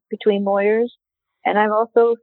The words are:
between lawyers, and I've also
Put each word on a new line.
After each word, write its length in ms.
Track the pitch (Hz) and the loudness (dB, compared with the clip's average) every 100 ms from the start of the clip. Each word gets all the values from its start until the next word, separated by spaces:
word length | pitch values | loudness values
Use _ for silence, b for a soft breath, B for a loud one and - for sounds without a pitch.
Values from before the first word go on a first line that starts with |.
| _ | _
between 340 | 208 - 202 | -4 -2 -2
lawyers, 500 | 202 196 202 220 240 - _ _ _ _ | -2 0 0 0 -2 -8 _ _ _ _
and 140 | - 196 | -4 -2
I've 140 | 214 | 0
also 440 | 214 226 233 233 233 | -2 0 2 2 0